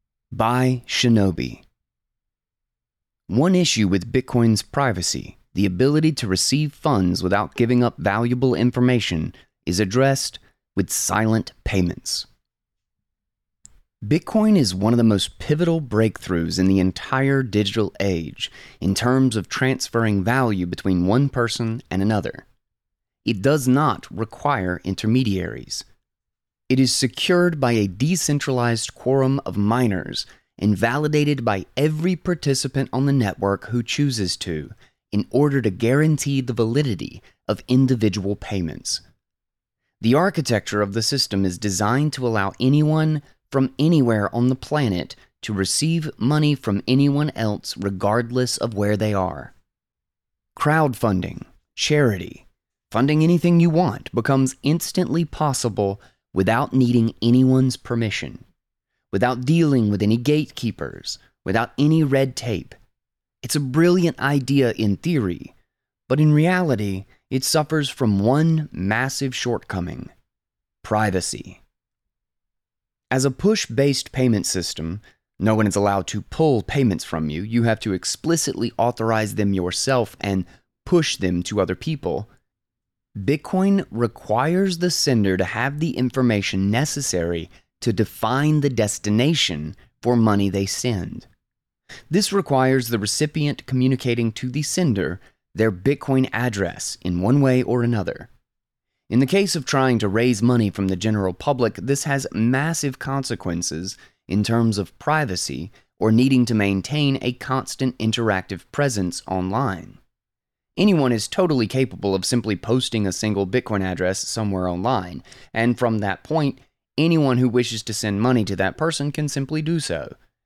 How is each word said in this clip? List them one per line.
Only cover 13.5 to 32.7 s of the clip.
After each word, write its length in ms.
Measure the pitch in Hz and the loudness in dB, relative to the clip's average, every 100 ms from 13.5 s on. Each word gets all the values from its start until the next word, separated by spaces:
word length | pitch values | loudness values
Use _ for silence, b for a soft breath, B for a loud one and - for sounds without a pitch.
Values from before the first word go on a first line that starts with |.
| _ - _ _ - 104 | _ -20 _ _ -10 -2
Bitcoin 500 | 160 - 214 214 202 | -2 0 2 4 4
is 200 | 107 92 | 4 2
one 180 | 107 | 2
of 40 | 120 | 4
the 60 | |
most 360 | 113 101 - - | 4 4 0 -6
pivotal 420 | - 151 170 165 | -2 0 2 0
breakthroughs 760 | 131 107 110 - - 87 82 82 | 0 0 0 0 -4 -2 -2 2
in 80 | 95 | 2
the 120 | 95 | 4
entire 600 | 92 - - 131 135 139 | 2 -2 -4 -2 0 0
digital 500 | 127 104 98 110 101 - | 0 0 0 0 -4 -2
age 520 | 98 85 78 - - B B B | -2 -2 -4 -10 -12 B B B
in 140 | 92 | -2
terms 420 | 98 123 131 131 110 | 0 2 4 2 0
of 140 | 87 | -4
transferring 720 | - 131 135 - 117 113 98 | -2 -2 -2 -4 -2 0 0
value 440 | 92 131 120 98 87 | 0 0 0 0 -4
between 400 | - 98 90 90 | -4 -2 0 2
one 200 | 120 139 | 2 2
person 540 | 127 117 - 113 117 - | 0 -4 -2 -6 -6 -6
and 140 | 95 | -2
another. 420 | 101 107 - - - _ _ _ _ _ _ _ - | 0 0 -2 -10 -18 _ _ _ _ _ _ _ -4
It 160 | 104 | 0
does 280 | 127 151 127 | 0 2 2
not 360 | 135 151 101 - | 2 2 -2 -8
require 720 | 98 113 - 147 127 92 90 | -10 -10 -6 -4 -2 -2 -4
intermediaries. 1040 | - 92 107 127 117 95 85 62 - - - _ _ _ _ _ _ _ - | -4 -4 0 2 2 -2 -4 -8 -12 -12 -14 _ _ _ _ _ _ _ -2
It 100 | 131 | 2
is 160 | 131 | 2
secured 640 | - 127 - - 175 175 156 | 2 -2 -2 0 2 2 2
by 140 | 123 | 0
a 160 | 113 101 | 2 0
decentralized 1080 | 95 147 180 - 143 - 127 120 117 - - | 0 -2 0 0 -2 -2 0 0 -2 -4 -6
quorum 440 | 123 135 131 139 - | 0 2 2 0 -2
of 100 | 101 | 0
miners 720 | 101 120 120 92 - - - b b - | 2 2 2 0 -4 -10 -10 b b -4
and 180 | 104 92 | 0 2
validated 680 | 113 139 151 151 147 143 113 | 0 0 0 2 0 0 0
by 200 | 98 - - | -2 -4 -2
every 400 | 151 156 180 180 | 0 0 -2 -2
participant 720 | - 175 147 131 131 | -2 -2 0 0 -2